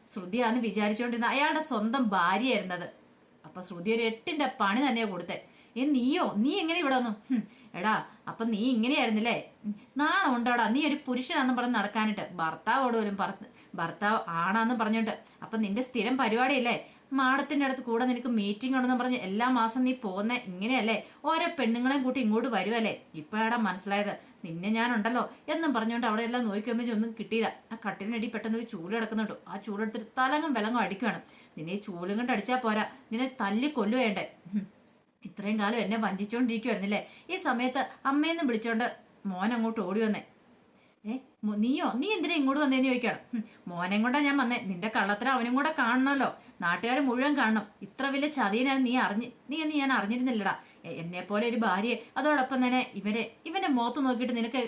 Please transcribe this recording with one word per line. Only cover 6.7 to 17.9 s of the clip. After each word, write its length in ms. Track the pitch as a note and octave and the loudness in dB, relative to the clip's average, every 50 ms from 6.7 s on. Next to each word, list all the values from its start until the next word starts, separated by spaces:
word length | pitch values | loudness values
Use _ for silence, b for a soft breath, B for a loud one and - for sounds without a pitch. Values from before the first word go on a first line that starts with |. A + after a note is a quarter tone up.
| E4 F4+ | 0 0
ഇവിടെ 180 | E4 C4+ C4 | 2 2 2
വന്നു?" 140 | B3+ A#3+ A#3 | 2 2 0
"ഹും, 320 | G#3+ - - - C4 A3+ - B B B B B - | -4 -6 -4 -2 -2 -2 -2 B B B B B -10
എടാ, 300 | E3 F#3 G#3+ G#3+ - - B B B B - | -4 0 0 0 0 -2 B B B B -10
അപ്പൊ 160 | - - A3+ | -6 -4 -2
നീ 180 | A#3 A3+ F#3+ A3+ C4 C4 | -2 0 0 2 2 2
ഇങ്ങനെയായിരുന്നില്ലേ? 720 | A3 A3 B3 D4+ D4+ B3+ A3+ G#3+ G#3+ A3 A#3+ G#3 D3+ - - - - - | 2 2 2 2 2 2 2 2 2 2 0 0 -2 -4 -10 -18 -10 -8
ഉം, 100 | G#3 G#3 B B B _ | -8 -8 B B B _
നാണം 400 | C4 D4 D#4+ F4 G4 F#4+ D4+ B3 | 0 2 2 2 2 2 2 2
ഉണ്ടോടാ, 320 | A#3+ A#3 B3 A#3+ A#3 A3+ G#3 | 2 2 2 2 2 2 2
നീ 180 | A3+ C#4+ D#4+ C#4+ | 2 2 2 2
ഒരു 80 | C#4+ D4 - | 0 -2 -2
പുരുഷനാന്നും 500 | C4 B3 B3+ B3+ - F4 D4+ B3+ B3+ B3 | -4 -4 -2 -2 -2 0 2 2 2 2
പറഞ്ഞ് 180 | B3 A#3+ B3 A#3+ | 2 0 2 2
നടക്കാനിട്ട്, 540 | A3 G3 G#3 - A3 G#3+ G#3+ G3+ F#3+ E3 - | 0 0 0 0 0 0 0 0 -2 -6 -8
ഭർത്താവോട് 640 | F3+ F3 E3 D#3+ D#3+ - - A3 A#3 C4+ C4+ B3 A#3 A3+ | -4 -2 -2 -2 -2 -4 -2 0 2 2 2 2 2 0
പോലും 180 | G#3+ G3+ G3 | 0 0 -2
ഭർത്ത-, 340 | G3 F#3+ F3+ G3 - - - B B B B - | -2 -4 -4 -4 -10 -14 -20 B B B B -6
ഭർത്താവ് 440 | E3 E3 E3 E3 - G3+ G#3 A3 - - F3 | -6 -6 -6 -4 -2 0 2 2 0 -2 -2
ആണാന്നും 500 | E3 E3 E3+ F3+ G3+ A3+ A3+ A3+ B3 A3 | -2 0 0 2 2 2 2 2 2 2
പറഞ്ഞോണ്ട്. 400 | A3 G#3 A3 A3+ A3 G#3 - - B B B B | 2 2 2 2 2 0 -2 -6 B B B B
അപ്പൊ 160 | - - - A3 | -12 -6 -2 0
നിന്റെ 240 | A3 F#3+ G3 A#3 | 0 0 0 0
സ്ഥിരം 360 | C4 - - A#3+ G3 A#3+ C4 C4 | -2 -2 -2 -2 0 0 2 2
പരിപാടിയല്ലേ, 680 | B3+ A3 A3 A#3 B3+ C4+ D4 B3+ A#3+ A#3+ G#3 - B B B B B - | 2 2 2 2 2 4 2 2 2 2 0 -2 B B B B B -4
മാഡത്തിന്റെ 520 | C4+ C4+ C4+ B3+ C4 C#4 - - D4+ C#4+ C#4 | 0 2 2 4 2 2 0 0 0 2 2
അടുത്ത് 180 | C4+ B3+ C4 | 2 0 -2
കൂടെ 220 | C4 A#3+ | -2 -2